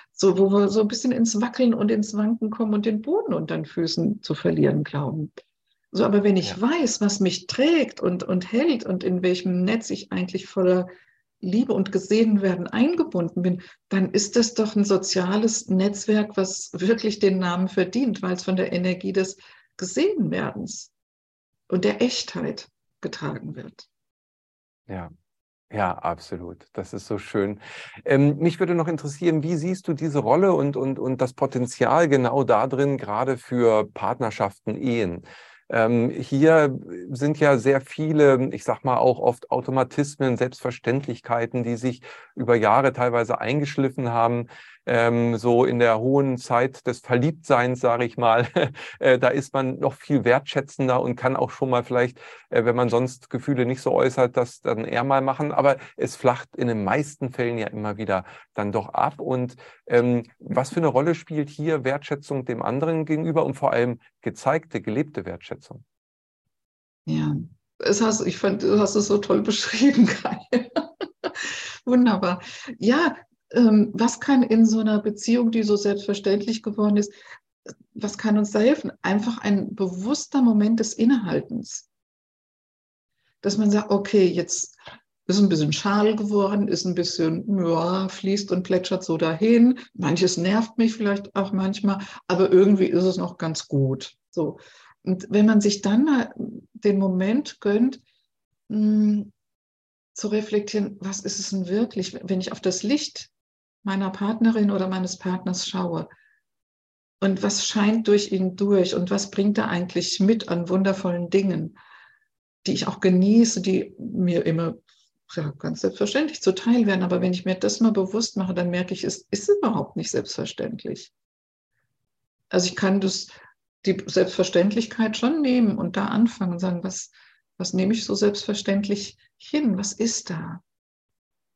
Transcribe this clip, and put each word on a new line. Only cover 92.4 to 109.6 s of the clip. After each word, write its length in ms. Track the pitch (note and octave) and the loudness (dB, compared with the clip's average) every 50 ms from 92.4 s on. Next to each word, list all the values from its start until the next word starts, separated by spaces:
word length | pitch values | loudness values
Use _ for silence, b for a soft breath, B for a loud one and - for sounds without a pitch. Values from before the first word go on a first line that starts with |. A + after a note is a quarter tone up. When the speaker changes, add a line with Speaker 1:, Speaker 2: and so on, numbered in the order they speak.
| F#3 - | 4 6
Speaker 1:
irgendwie 360 | F#3 F3+ G3 G3 G3+ F#3+ F#3 | 6 6 8 8 6 4 4
ist 180 | - - F3 F3+ | 2 2 2 2
es 140 | F#3 F3+ F#3 | 2 0 0
noch 180 | F3+ F3 - | -4 -6 -6
ganz 320 | - F3 D#3+ D#3+ - - - | -6 -6 -6 -6 -6 -6 -4
gut. 460 | - C#3 C3+ C3 C3 C3 - - - _ _ _ | 0 0 0 0 -2 -4 -8 -12 -18 _ _ _
So. 280 | - F3+ D#3 D3 - B B B B B B B B _ _ | -6 -4 -4 -4 -6 B B B B B B B B _ _
Und 240 | F#3 F#3 F3+ - - | -4 -4 -4 -4 0
wenn 160 | - G#3 G#3 | 2 4 6
man 140 | A3 A3 G#3 | 6 6 4
sich 220 | G#3 G#3 G3+ - - | 4 2 0 0 0
dann 220 | G3 G#3 A#3 C#4+ | 0 2 2 4
mal 300 | D#4+ C#4+ B3 A#3 - - - - - - - - _ - | 4 4 2 0 -2 -6 -10 -10 -10 -12 -14 -18 _ -10
den 260 | - - G#3 G3+ G3 | -2 0 0 2 2
Moment 640 | G3 F#3+ F#3 F#3 F#3 G3 A3+ C#4 D4 - - _ | 2 0 0 0 0 0 0 0 -2 -4 -8 _
gönnt, 400 | - G3+ G3+ G#3+ A#3+ C4 C4+ - _ _ _ _ _ _ _ _ _ _ _ _ _ - | -2 0 2 2 2 2 0 -4 _ _ _ _ _ _ _ _ _ _ _ _ _ -6
mm, 540 | G#3+ G#3+ G#3+ G#3+ G#3+ G#3+ G#3+ G#3 G#3 G#3 G3+ G#3 - _ _ _ _ _ _ _ _ _ _ _ _ _ _ _ _ | -2 0 2 2 4 4 2 2 2 0 -4 -8 -14 _ _ _ _ _ _ _ _ _ _ _ _ _ _ _ _
zu 140 | - - G#3 | -10 -6 -4
reflektieren, 680 | G#3 G#3+ G#3+ - G#3+ G#3 G#3 - - G#3+ G3+ - - - | -2 -2 -2 -2 -2 -2 -2 -2 -2 -2 -2 -4 -6 -10
was 200 | F3+ G3 G3 - | -10 -10 -10 -8
ist 180 | - G3+ - G3+ | -8 -8 -8 -8
es 120 | G3 - | -8 -6
denn 180 | G3 F#3+ F3+ F3 | -6 -6 -4 -2
wirklich, 500 | F#3 G#3+ A#3+ A#3+ - G#3 F3+ - - - - | -2 -2 -2 -2 -4 -6 -6 -6 -8 -10 -6
wenn 180 | F3+ G3 F#3 | -4 -4 -4
ich 120 | F#3 - - | -4 -4 -8
auf 80 | - | -6
das 220 | - F#3+ F#3 - - | -4 -4 -4 -2 -2
Licht 480 | G#3 C#4 D4+ - - - - - - _ _ _ _ _ _ _ _ _ _ - | -2 -2 -2 -2 -6 -12 -14 -18 -18 _ _ _ _ _ _ _ _ _ _ -8
meiner 260 | G3+ F#3+ G3 G3 F#3+ | -6 -4 -2 -4 -4
Partnerin 600 | G3 - G3+ G3+ A3+ A3+ A#3 A3+ A3+ A3 G#3 G3+ | -4 -4 -4 -4 -2 2 2 2 2 4 2 2
oder 180 | G3 F#3+ F#3 F#3 | 2 0 -2 -2
meines 300 | F#3+ F#3 F#3 F3+ - - | -2 -4 -4 -6 -6 -6
Partners 500 | - F#3 F3+ F#3 - F#3 F3+ F3+ - - | -6 -4 -4 -4 -4 -4 -6 -6 -6 -6
schaue 400 | - F#3 F3+ F3 E3+ D#3+ D#3 b b b b b b b b _ _ _ _ _ _ _ _ _ _ _ _ _ _ _ | -6 -4 -4 -4 -4 -6 -8 b b b b b b b b _ _ _ _ _ _ _ _ _ _ _ _ _ _ _
und 220 | G3 G3 F#3+ F#3 G3+ | 0 0 0 0 0
was 240 | G3+ G3+ - - | -2 -2 -2 -4
scheint 420 | - - A3 G3+ G#3 A3 A3+ A3 - | -2 -2 0 2 2 2 2 2 4
durch 240 | G#3 G#3 G3+ - G3 | 4 2 2 0 -2
ihn 240 | F#3+ F#3 F#3 F3+ | -2 -2 -2 -2
durch 380 | - G3+ G3+ G3+ F#3+ F3+ F#3 - | -2 0 2 4 4 2 2 0
und 160 | - F3+ F#3 | -2 -2 -2
was 200 | G3+ G3+ - - | -2 -4 -4 -4
bringt 280 | - - G3 G#3 G#3 | -2 0 0 0 0
er 100 | A3 | 0